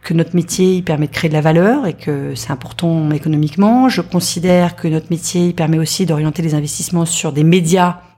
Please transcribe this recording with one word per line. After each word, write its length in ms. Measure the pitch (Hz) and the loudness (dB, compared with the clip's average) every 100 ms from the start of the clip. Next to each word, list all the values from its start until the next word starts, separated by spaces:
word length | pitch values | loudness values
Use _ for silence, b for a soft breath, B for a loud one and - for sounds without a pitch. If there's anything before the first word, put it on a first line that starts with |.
| - | -2
que 80 | |
notre 220 | 165 165 175 | 0 2 0
métier, 400 | 170 - 185 185 | -2 0 2 2
il 80 | |
permet 240 | 175 151 151 | 0 -2 -2
de 40 | |
créer 180 | - 165 | -2 0
de 40 | |
la 80 | 151 | 2
valeur 460 | 151 160 190 277 220 | 2 4 4 2 -2
et 60 | |
que 420 | - - 143 139 135 | -6 -6 -6 -6 -10
c'est 160 | - | -8
important 580 | 143 - - 170 165 151 | -8 -8 -4 -2 0 0
économiquement. 800 | 151 156 151 151 180 208 247 262 | -2 0 0 0 2 2 4 2
Je 120 | - | 0
considère 720 | 170 180 175 - 180 180 175 175 | -2 -2 -2 -2 2 4 2 -2
que 120 | 170 | -2
notre 200 | 156 156 | -2 -2
métier, 380 | 165 - 180 175 | -6 -2 0 0
il 80 | 175 | 0
permet 240 | 156 160 | 0 0
aussi 260 | 156 - 185 | 0 -2 0
d'orienter 380 | 151 156 151 | 0 0 -2
les 100 | 165 | -2
investissements 520 | 151 147 - - 170 165 | -2 -2 -8 -4 -2 -2
sur 280 | - 160 | -2 -4
des 100 | 143 | 2
médias 580 | 160 185 160 185 180 175 B | 4 4 4 2 2 -2 B